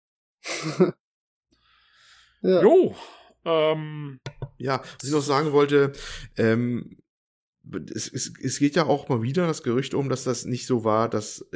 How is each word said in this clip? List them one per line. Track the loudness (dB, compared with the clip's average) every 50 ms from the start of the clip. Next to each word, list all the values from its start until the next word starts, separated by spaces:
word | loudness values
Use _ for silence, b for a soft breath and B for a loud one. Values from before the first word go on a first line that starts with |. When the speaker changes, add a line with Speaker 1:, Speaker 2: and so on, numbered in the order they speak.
| _ _ _ _ _ _ _ _ -12
Speaker 1:
<laughs> | -10 -10 -8 -8 -6 0 0 0 0 0 _ _ _ _ _ _ _ _ _ _ _ _ _ _ _ _ _ _ _ _ _ _ _ -20 _ _ _ _ _ 0
Ja. | 2 4 6 6
Speaker 2:
Jo, | 8 8 6 4 4 0 b b b b b b b b _ -4
ähm. | 0 0 2 2 2 0 0 -4 -8 -10 -10 -10 -10 -12 -14 -16 -18 -14 -14 -14 -14 -12 -8
Speaker 3:
Ja, | -4 -2 -2 -4 -4
was | -8 -16 -10 -6 -2
ich | 0
noch | 0 2
sagen | 2 2 2 2 4 4
wollte, | 4 4 6 6 4 4 4 0 B B B B B B B B
ähm, | 0 2 2 4 2 0 -2 -2 -4 -6 -10 -16 _ _ _ _ _ _ _ _ _ _ _ _ _ _ -12 -10 -10 -10 -8 -10
es, | -8 -8 -8 -8
es, | -10 -10 -10 -10 -8 -8
es | -6 -4 0
geht | 0 0 2
ja | 2 2
auch | 2 2 -2 0 -2
mal | -2 -2 -2
wieder | -2 -2 -2 0
das | -2 -2 -4 -4
Gerücht | -2 -2 -2 -2 -2 -2
um, | -2 -2 -2
dass | -2 -4 -2
das | -4 -4 -4 -4
nicht | -6 -6 -6 -4
so | -2 -2 0 2
war, | 2 2 2 2 0
dass | -2 -4 -6 -6 -12 -16 -16 _ -12